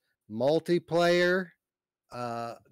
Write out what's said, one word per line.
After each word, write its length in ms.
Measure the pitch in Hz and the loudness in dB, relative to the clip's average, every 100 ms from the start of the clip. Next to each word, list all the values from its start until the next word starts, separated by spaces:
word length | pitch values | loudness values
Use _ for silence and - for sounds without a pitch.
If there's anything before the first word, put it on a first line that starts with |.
| _ _ - | _ _ -12
multiplayer. 1160 | 110 131 160 160 175 - 165 175 175 175 185 175 _ _ _ _ _ _ | -2 0 2 0 -2 0 2 4 4 2 0 -4 _ _ _ _ _ _
Uh, 440 | 123 120 117 117 110 135 | -10 -8 -8 -10 -12 _